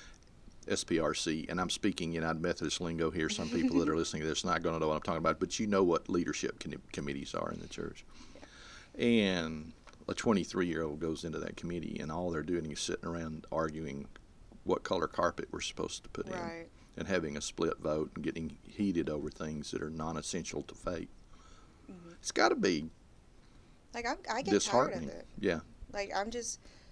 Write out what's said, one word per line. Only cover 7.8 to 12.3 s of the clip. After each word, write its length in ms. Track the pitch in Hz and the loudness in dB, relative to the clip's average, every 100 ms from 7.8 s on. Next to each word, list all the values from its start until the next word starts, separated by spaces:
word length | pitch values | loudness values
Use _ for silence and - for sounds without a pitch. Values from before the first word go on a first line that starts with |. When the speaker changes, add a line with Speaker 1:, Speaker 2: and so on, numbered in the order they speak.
| 50 - - - - - - - - - - - | -6 -8 -16 -16 -16 -16 -18 -18 -18 -18 -14 0
Speaker 2:
Yeah. 80 | |
Speaker 1:
And 680 | 120 117 98 92 82 78 80 - - - - | 4 6 6 4 0 -4 -8 -14 -18 -14 -6
a 60 | |
twenty-three-year-old 840 | - 123 104 80 95 90 80 80 76 | 0 4 4 4 0 0 0 -2 -2
goes 240 | 80 78 | -2 -2
into 140 | 85 78 | -4 -4
that 160 | 80 82 | -6 -6
committee, 420 | 85 87 78 - | -6 -4 -4 -6
and 100 | 78 | -4
all 180 | 80 90 | -2 -2